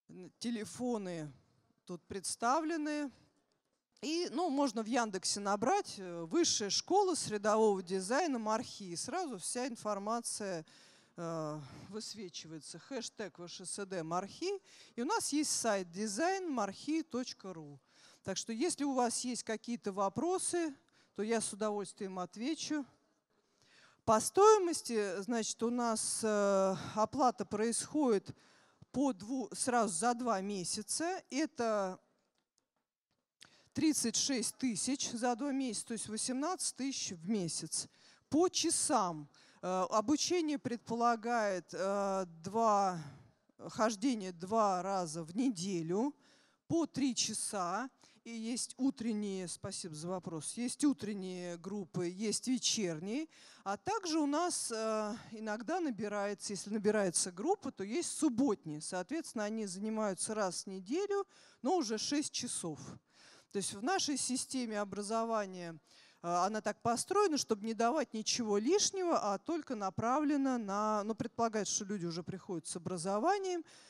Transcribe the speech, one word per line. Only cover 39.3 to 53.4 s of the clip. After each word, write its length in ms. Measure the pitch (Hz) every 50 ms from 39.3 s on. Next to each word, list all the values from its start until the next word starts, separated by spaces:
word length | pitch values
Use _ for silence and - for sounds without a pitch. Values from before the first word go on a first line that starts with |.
| _ - - - - _
Э, 260 | - 180 185 185 196 -
обучение 720 | - 220 214 214 302 - - - 349 359 320 302 294 -
предполагает, 1040 | - 254 240 226 - - 226 233 233 240 233 226 208 233 240 233 214 202 190 180 165 - -
э, 520 | 156 185 196 196 202 196 196 190 190 190 175 165 165 160
два, 580 | 196 196 226 226 220 208 202 196 190 180 170 151 143 - - - - _ _ _ _ _ - - 165
хождение 640 | - - 220 226 226 190 202 285 247 214 185 185
два 520 | 180 165 180 185 220 226 214 202 185 180 175
раза 400 | 196 196 190 175 156 151 170 165
в 120 | 156 175
неделю 800 | 214 262 277 220 165 175 202 196 170 160 160 175 208 240 294 - _ _ - - _ _ _ _ _ _ -
по 180 | 294 339 311
три 300 | - - 254 269 269 233
часа. 760 | - - - 214 - - - - 202 180 170 180 214 254 262 _ _ - - - _ -
И 60 | 233
есть 420 | 233 226 220 226 247 214 - - - -
утренние, 720 | 262 269 - - 214 240 214 208 208 202 190 190 185 170
спасибо 460 | - - - 202 190 - - 175 156
за 140 | 151 156 175
вопрос, 460 | 185 180 - 180 165 156 147 - - 233
есть 260 | 240 254 - - 285
утренние 760 | 294 262 - - 202 208 202 185 185 185 180 180 175 175 170
группы, 500 | 165 196 202 208 190 - - 180 180 170
есть 400 | 185 185 226 208 202 - - 247
вечерние. 800 | 262 226 - - - 226 208 175 165 156 170 202 220 285 320 - - -